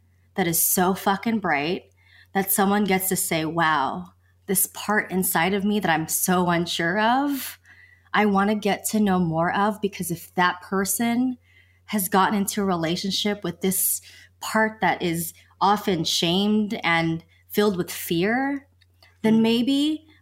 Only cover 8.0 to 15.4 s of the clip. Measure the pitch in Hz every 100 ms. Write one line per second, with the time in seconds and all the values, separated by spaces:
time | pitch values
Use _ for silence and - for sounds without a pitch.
8 | - 196 214 190 202 214 202 - - 214
9 | 202 180 170 160 170 - 208 202 196 -
10 | 175 170 - - 180 - - 190 196 -
11 | 233 240 254 247 _ _ _ _ - 214
12 | 180 190 180 208 196 214 196 170 160 180
13 | 196 - 208 208 170 170 190 185 - -
14 | - - - - - 220 220 220 175 -
15 | 175 170 165 -